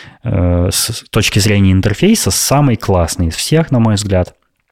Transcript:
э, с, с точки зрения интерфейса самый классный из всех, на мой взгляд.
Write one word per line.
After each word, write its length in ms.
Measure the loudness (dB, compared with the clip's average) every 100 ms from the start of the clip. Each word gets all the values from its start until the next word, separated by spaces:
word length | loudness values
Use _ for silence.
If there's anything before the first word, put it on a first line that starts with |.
| -20 -12
э, 440 | -6 -2 0 0 0
с, 220 | -2 -6
с 120 | -8 -4
точки 280 | -2 0 0
зрения 340 | 2 2 4
интерфейса 580 | 4 0 0 2 2 0
самый 460 | -2 0 2 2 0
классный 520 | 0 0 0 -2 -4
из 80 | -4
всех, 340 | -2 0 0
на 80 | 0
мой 160 | 2
взгляд. 400 | 0 0 -2 -2 _ _ _ _